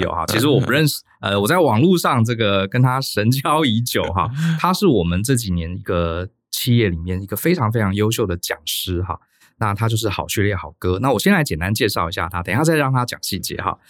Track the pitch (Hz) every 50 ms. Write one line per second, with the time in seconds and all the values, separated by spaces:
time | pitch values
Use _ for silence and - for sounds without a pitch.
0 | 92 85 80 82 80 - 104 - 127 151 131 - - - 123 151 160 143 - -
1 | - _ _ - - 101 101 101 101 110 165 - - 135 107 110 147 190 185 170
2 | - 175 143 120 110 120 120 110 113 101 98 95 98 98 - 123 131 127 127 135
3 | 131 - - 104 104 117 131 139 - 165 147 156 160 127 110 117 120 - - 107
4 | 82 80 82 95 82 117 131 147 165 165 165 156 - 175 185 - 214 185 165 123
5 | 82 85 87 92 110 127 135 117 117 98 87 85 82 85 90 95 101 - 95 87
6 | 85 85 82 87 92 95 _ _ _ - - - - 123 120 120 110 95 82 80
7 | 85 92 90 92 101 95 104 - - - 180 185 120 107 110 117 104 95 95 101
8 | 107 107 113 - 113 92 85 85 - - - - - - - - - 98 90 85
9 | 90 87 80 - _ _ _ _ _ _ _ - 110 104 101 98 113 113 113 107
10 | 113 104 98 - 76 - - 107 98 104 98 92 82 73 - - - 92 90 98
11 | 127 135 - - - 190 208 175 147 - 92 76 87 98 110 - 131 101 - 101
12 | 87 82 82 95 85 85 87 87 85 92 90 127 165 165 165 151 143 135 131 123
13 | 123 - - - - - - 87 87 - 85 82 95 95 - - _ _